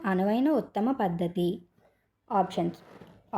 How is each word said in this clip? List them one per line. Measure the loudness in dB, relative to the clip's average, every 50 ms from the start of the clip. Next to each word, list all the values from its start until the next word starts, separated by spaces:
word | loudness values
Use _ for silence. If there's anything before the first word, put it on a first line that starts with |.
| 0
అనువైన | 0 0 2 2 2 2 2 2 2
ఉత్తమ | 2 2 0 -2 -2 -2 0 0
పద్ధతి. | 0 0 0 -2 0 0 -2 -2 0 0 0 0 -2 -4 -8 _ _ _ _ _ _ _ _ _ _ _ _ -2
Options. | 0 0 0 0 0 -2 -2 -2 -4 -8 -14 -20 -20 -20 -20 -20 -20 -20 -14 _ -2